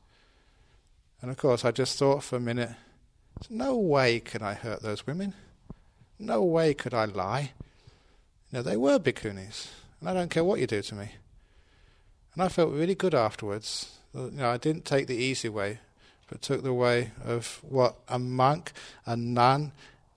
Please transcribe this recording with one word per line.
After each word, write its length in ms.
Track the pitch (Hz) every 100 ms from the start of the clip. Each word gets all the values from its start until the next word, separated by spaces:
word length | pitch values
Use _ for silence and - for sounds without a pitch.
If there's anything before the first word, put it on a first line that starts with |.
| _ _ _ _ _ _ _ _ _ _ _ _
And 80 | 127
of 80 | 120
course, 260 | 143 120
I 80 | 123
just 280 | 117 127 -
thought 240 | 139 143
for 140 | - 127
a 20 |
minute, 360 | 120 120 117 117 - _ _ _ _ - -
"No 300 | 220 269 247
way 420 | 180 139 123 117
can 220 | - 107
I 140 | 104 101
hurt 260 | 117 101
those 240 | 107 104 -
women. 300 | 170 196 - - _ - - _ _ _ -
No 260 | 220 226
way 300 | 185 165 160
could 220 | 143 123 120
I 100 | 107
lie. 480 | 98 92 127 139 - - _ - _ _ _ _ _ _
You 80 | 123
know, 40 |
they 120 | 120 220
were 220 | 277 277
bhikkhunis, 720 | 143 - 107 98 98 - - - - _
and 100 | 165
I 40 |
don't 180 | 185 170
care 120 | 165
what 160 | 175 -
you 80 | 123
do 140 | 104
to 140 | - 104
me." 200 | 107 - - - _ _ _ _ _ _ _ _ _
And 80 | 165
I 60 | 185
felt 240 | - 156
really 240 | 147 170 190
good 180 | 185
afterwards. 840 | 143 110 - 104 107 - - - - _
You 180 | 131 127
know, 180 | 143 120
I 80 | 120
didn't 280 | 156 156 -
take 220 | 139 135
the 100 | 120
easy 320 | 131 123 117
way, 300 | 104 101 117 - _ _ _ _
but 140 | -
took 220 | - 131
the 100 | 131
way 380 | 123 123 120 117 -
of 380 | 113 117 - -
what 360 | - 131 120 - -
a 100 | 127
monk, 540 | 127 127 135 165 - - - - -
a 120 | 117
nun, 560 | 120 123 123 139 151 - - - _